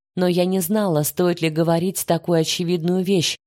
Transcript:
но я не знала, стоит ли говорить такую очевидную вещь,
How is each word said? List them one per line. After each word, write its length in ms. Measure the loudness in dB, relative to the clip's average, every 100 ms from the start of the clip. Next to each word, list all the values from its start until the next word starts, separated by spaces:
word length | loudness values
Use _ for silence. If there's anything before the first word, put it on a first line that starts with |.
| _ -2
но 100 | 0
я 180 | 2
не 160 | 0 0
знала, 420 | 0 0 2 0
стоит 380 | 0 0 0 0
ли 100 | -2
говорить 540 | 0 0 2 0 -4 -2
такую 340 | -2 2 0
очевидную 600 | 0 -2 -2 -2 0 0
вещь, 340 | 0 0 0 -6